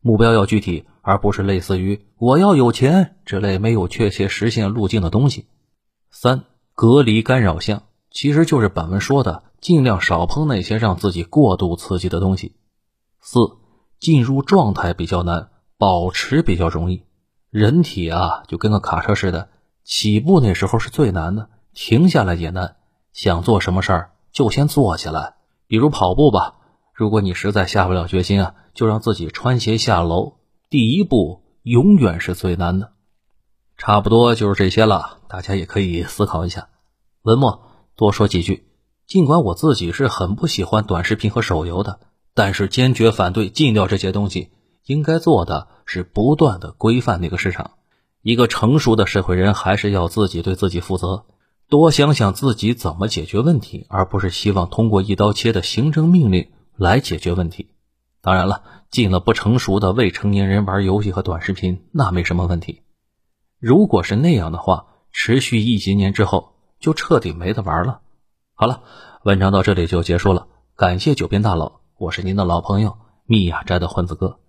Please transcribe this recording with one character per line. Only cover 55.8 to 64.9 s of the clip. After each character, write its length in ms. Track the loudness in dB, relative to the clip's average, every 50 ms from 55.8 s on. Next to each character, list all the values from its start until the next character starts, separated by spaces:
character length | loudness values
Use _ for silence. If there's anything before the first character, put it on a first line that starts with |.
| 0 0
政 180 | 0 2 4 4
命 220 | 6 6 6 4
令 200 | 2 2 0 _ _ _ _ _ _
来 240 | -2 -2 0 0 0
解 160 | -2 -4 -8
决 160 | -6 -4 -4
问 180 | -2 -2 -4 -4
题。 200 | -6 -12 -18 _ _ _ _ _ _ _ _ _ _ _
当 140 | _ 0 0
然 100 | 0 0
了， 160 | -2 -4 -6 -8 -20 -20 -20 _ _
禁 180 | -2 0 0 2
了 80 | 0 0
不 140 | 2 0
成 260 | 0 0 2 0 0 0
熟 220 | 0 0 0 0
的 120 | 2 0
未 200 | 2 2 0 0
成 180 | -2 -2 -2 -2
年 180 | 0 0 0 0
人 160 | 0 0 0
玩 180 | 0 -2 -2 0
游 180 | 0 0 0
戏 80 | -2 -2
和 100 | -4 -4
短 220 | -4 -4 -6 -6
视 100 | -4 -6
频， 300 | -6 -4 -4 -4 -4 -6 _ _
那 220 | -2 -2 -2 0
没 100 | 0 -2
什 140 | -2 -2 -2
么 100 | -2 0
问 140 | -2 -2 -4
题。 220 | -6 -10 -16 _ _ _ _ _ _ _ _ _ _ _ _ _ _ _ _ _ 2 4
如 200 | 4 4 4 4
果 160 | 2 -2 0
是 100 | 0 -2
那 180 | 0 2 2
样 200 | 2 2 0 -4
的 60 | -8 -6
话， 280 | -2 -2 -2 -2 -4 _